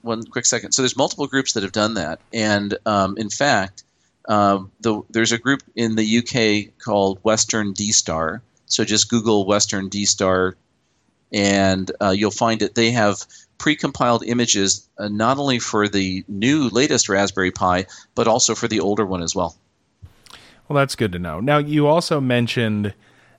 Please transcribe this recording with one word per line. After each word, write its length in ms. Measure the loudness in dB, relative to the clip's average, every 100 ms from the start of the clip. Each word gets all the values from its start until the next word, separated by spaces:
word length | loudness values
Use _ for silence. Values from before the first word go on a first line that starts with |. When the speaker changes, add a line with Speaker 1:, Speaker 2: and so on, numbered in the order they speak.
Speaker 1:
one 240 | -6 -6
quick 220 | -6 -4 0
second. 260 | -2 0
So 80 | 0
there's 160 | 0 0
multiple 300 | 0 -2 -2
groups 260 | -2 -2
that 100 | -2
have 100 | -2
done 220 | 0 0
that, 260 | -2 -6 -8 _
and, 440 | -2 0 0 -2 -4 0
um, 320 | 0 0 -2
in 100 | -6
fact, 560 | -2 0 2 -2 -8 -20 _ _ _ 0
um, 420 | 2 4 2 -4 _
the, 220 | -2 -2 -2
there's 220 | -2 0
a 60 | 0
group 240 | 0 -2 -4
in 220 | -4 -2 0
the 80 |
U 180 | 2 2
K 480 | 2 2 2 2 -4 _
called 400 | -2 2 2 0
Western 480 | 2 2 0 -2 -2
D-Star. 680 | -4 -2 0 0 -2 -4 -6 -12 _ -4
So 180 | -2
just 260 | 0 0 2
Google 360 | 0 2 2 2
Western 420 | 2 0 -2 -4
D-Star, 680 | -4 -2 0 0 2 0 -4 _ _ _ _ _ _ _
and, 580 | 0 2 4 2 0 -4 -2
uh, 100 | 0
you'll 200 | 0 -2
find 320 | 0 0 0
it. 140 | -2 0
They 160 | 2
have 260 | 2 2 0 -8 -20 _ -6
precompiled 640 | -2 -2 -4 0 0 0
images, 640 | 0 0 0 2 0 -2 -8 -10
uh, 100 | -6
not 300 | -2 0 0
only 200 | 0 -2
for 300 | -2 0 0
the 360 | 0 -2 -4 -8
new 400 | -2 0 2 2
latest 400 | 2 2 0 0
Raspberry 420 | 0 0 0 -2
Pi, 360 | 0 0 0 -2 -12 -8
but 140 | 0 2
also 260 | 2 0
for 140 | -2 -2
the 100 | 0
older 240 | 0 0
one 180 | -2 -4
as 120 | -4
well. 220 | -4 -4 -8 _ _ _ _ -20 _ -20 -20 -20 -18 -2
Speaker 2:
Well, 80 | 0
that's 180 | 0
good 180 | 0 -2
to 60 | -2
know. 220 | -6 -4
Now, 180 | 0 2
you 280 | 2 2 4
also 320 | 2 2 0
mentioned 720 | 2 2 0 0 0 0 -2 -6 _ _ _